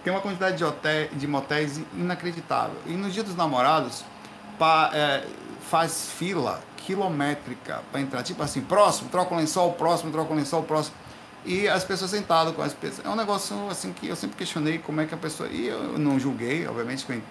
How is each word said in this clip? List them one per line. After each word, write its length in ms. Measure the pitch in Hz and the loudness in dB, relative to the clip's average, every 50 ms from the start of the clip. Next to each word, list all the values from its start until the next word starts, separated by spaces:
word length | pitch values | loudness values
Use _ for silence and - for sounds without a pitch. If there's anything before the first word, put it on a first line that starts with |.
| - | 0
tem 80 | 180 | 0
uma 80 | 185 196 | -2 0
quantidade 360 | 196 202 190 175 190 185 175 | -2 -4 -2 0 0 0 2
de 80 | 156 170 | 2 0
hotéis, 460 | 151 127 - - 156 156 156 151 151 | 0 0 0 0 2 2 2 0 -2
de 140 | - 143 139 | -4 -4 -2
motéis 540 | 147 143 139 135 - 147 151 151 147 139 156 156 - - | 0 0 0 0 2 0 2 2 0 -2 -6 -8 -8 -4
inacreditável. 800 | 180 175 180 180 175 170 180 170 170 - - 131 120 113 104 - - - | -2 0 0 -2 -2 -4 -6 -6 -6 -4 0 0 0 0 0 -4 -8 -8
E 60 | 151 | -6
no 180 | 165 185 202 202 | -4 -4 -4 -2
Dia 140 | 180 214 220 | -2 -4 -4
dos 100 | 202 180 | -4 0
Namorados, 720 | 175 170 151 139 123 123 139 160 156 135 120 117 - - - - - - - - - - - - | 0 0 2 4 4 6 6 6 4 2 -2 -6 -10 -12 -14 -16 -18 -18 -18 -18 -16 -16 -16 0
pa-, 360 | - 160 160 160 156 156 - - | 2 6 6 8 6 6 4 4
é, 300 | 151 147 147 139 139 - - - - - - - - - - | 2 2 4 2 0 -2 -6 -12 -12 -14 -14 -14 -12 -4 0
faz 440 | - 160 165 156 156 - - - - | 2 2 2 2 0 -4 -4 -6 -4
fila 440 | - 165 185 196 170 127 107 90 78 - - - | -4 -2 0 0 0 0 0 -2 -4 -8 -14 -16
quilométrica 1040 | - - - 190 196 190 185 165 143 139 147 147 147 - 123 123 - - - 69 57 - - | -12 -4 -2 0 0 0 0 2 2 2 0 0 -2 -4 -10 -12 -10 -8 -8 -8 -8 -8 -6
pra 100 | - 139 | -4 -2
entrar. 220 | 139 135 131 123 | -2 -2 -2 -4
Tipo 200 | 120 - 180 - | -4 -4 -4 -4
assim, 180 | 151 139 - 143 | -4 -2 -2 -4
próximo, 480 | 135 - 175 202 208 180 151 - - - | 0 4 6 8 8 8 6 2 -2 0
troca 240 | - 180 180 180 175 | 2 2 2 2 2
o 20 | |
lençol, 360 | 165 156 156 - 190 180 170 | 2 2 2 4 4 4 4
próximo, 380 | - - 165 165 175 160 - 160 | 4 2 4 4 4 4 0 -2
troca 220 | 143 156 160 160 | -2 -2 0 0
o 40 | 156 | 0
lençol, 260 | 151 139 139 - 160 | 0 0 2 0 0
próximo. 340 | 156 156 156 156 147 - - - - - - - - - - - - | 0 2 2 2 2 0 -6 -14 -18 -18 -18 -18 -18 -18 -20 -12 -4
E 240 | 175 180 190 208 202 | -2 0 2 4 4
as 160 | 196 185 185 | 2 2 2
pessoas 260 | 185 196 180 190 180 | 0 -2 -2 -2 -2
sentadas 440 | 202 208 190 - 170 165 160 160 165 | -2 -2 2 4 4 4 4 4 0
com 80 | 165 | -2
as 100 | 147 143 | -2 -2
pessoas. 340 | 143 - - 156 - - - | -4 -4 -8 -8 -8 -6 -4
É 40 | - | -2
um 60 | 208 | 0
negócio, 520 | 226 220 202 208 190 196 - 202 202 202 202 | 0 0 0 0 -2 -2 -4 -4 -6 -4 -6
assim, 240 | 180 - - 190 | -6 -6 -6 -8
que 160 | 175 - - - | -8 -6 -6 -6
eu 80 | 175 | -4
sempre 200 | 170 - - - | -4 -4 -6 -6
questionei 420 | - 180 175 - 165 147 156 160 160 | -6 -6 -4 -2 0 0 0 0 -2
como 220 | - - 156 156 | -4 -4 -2 0
é 40 | 156 | 0
que 100 | 156 - | -2 -2
a 40 | - | -6
pessoa, 300 | - 156 156 - - - | -6 -6 -6 -4 -6 -4
e 180 | - - 113 | -4 -2 -2
eu 320 | 123 - - - - 120 - | -2 -2 -4 -4 -2 0 2
não 200 | 151 143 139 131 | 4 4 4 4
julguei, 480 | 123 139 123 110 117 120 139 165 170 | 2 2 -2 0 -2 -2 -2 -2 -2
obviamente, 380 | - 113 117 117 120 131 131 - | -2 -2 -2 -2 -4 -4 -6 -4
que 80 | - | -6
eu 100 | 127 113 107 104 | -6 -6 -6 -10